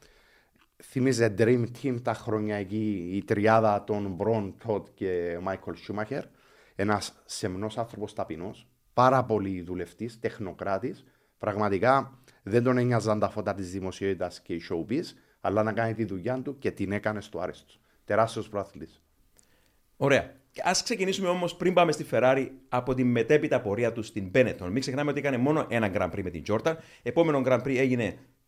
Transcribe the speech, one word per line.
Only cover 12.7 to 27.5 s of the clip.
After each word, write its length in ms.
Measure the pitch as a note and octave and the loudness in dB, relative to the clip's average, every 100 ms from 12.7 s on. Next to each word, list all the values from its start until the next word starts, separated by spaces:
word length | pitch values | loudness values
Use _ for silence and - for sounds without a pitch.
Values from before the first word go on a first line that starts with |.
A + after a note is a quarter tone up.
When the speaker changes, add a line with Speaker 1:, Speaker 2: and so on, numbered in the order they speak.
| B2+ | 2
Speaker 1:
ένοιαζαν 400 | B2 A#2 A2 G#2+ | 4 2 2 2
τα 120 | G2 | 0
φώτα 240 | A2 G#2 | -2 -4
της 160 | G2 F2+ | -4 -6
δημοσιότητας 720 | F#2+ F#2 - G2 F2 F2+ - | -6 -8 -4 -4 -2 -6 -8
και 140 | - | -8
η 80 | E2+ - | -8 -6
showbiz, 340 | F2 E2 C3+ - - _ _ | -6 -4 -4 -6 -12 _ _
αλλά 220 | F#2+ G2+ | -2 0
να 100 | G#2+ | 0
κάνει 220 | A2 A2+ | 0 -2
τη 100 | A2 | -2
δουλειά 380 | G#2 F#2+ G2 C3 | -4 -4 -4 -4
του 160 | C3 C3+ | -6 -6
και 120 | G#2 | -6
την 220 | - F#2+ | -4 -4
έκανε 280 | G2+ G#2+ G#2+ | -2 -2 -4
στο 180 | - E2+ | -8 -8
άρεστο. 360 | F2 - _ _ _ _ | -8 -8 _ _ _ _
Τεράστιος 440 | - G#2 A2+ A2+ - | -2 2 2 0 -8
πρωταθλητής. 540 | G#2 F#2+ - - _ _ _ _ _ _ _ _ _ _ - | -8 -8 -12 -18 _ _ _ _ _ _ _ _ _ _ -2
Speaker 2:
Ωραία. 420 | C3+ C3+ - - _ - | 2 4 2 -12 _ -4
Ας 200 | - F#3 | -2 0
ξεκινήσουμε 460 | - A3 F#3 G3 F3+ | -2 -2 0 0 0
όμως, 280 | F3+ F3 - | 0 -2 0
πριν 180 | F3 | 2
πάμε 180 | F3+ E3+ | 4 4
στη 140 | D3+ - | 2 0
Ferrari, 380 | A#2 B2+ C3+ C3 - - | 4 4 4 0 -8 -4
από 260 | B2 B2 | -4 0
τη 100 | B2+ | 2
μετέπειτα 560 | B2 A#2 A2+ D3+ A2+ C3 | 4 4 4 4 4 0
πορεία 320 | G#2 G2+ A#2 | 0 0 0
του 100 | A2+ | -2
στην 280 | A2 G#2 F#2+ | -8 -8 0
Benetton. 340 | C3 A#2 - F2+ | 2 2 0 -4
Μην 100 | A2+ | -4
ξεχνάμε 300 | C3+ C3 D3 | -2 -2 -2
ότι 80 | C#3+ | -2
έκανε 180 | C#3 B2+ | -2 0
μόνο 300 | C3+ D#3 - | 2 2 0
ένα 220 | A#2 G#2 | 0 0
Grand 160 | F#2+ F2+ | 0 -2
Prix 120 | F#2+ | -2
με 80 | F2+ | -6
την 120 | E2 C#2+ | -6 -2
Jordan. 260 | G#2+ D#3+ D#3+ - - | 0 0 -4 -10 -10
Επόμενο 400 | A#2+ C#3+ E3 C#3+ | -4 2 4 4
Grand 180 | B2+ | 2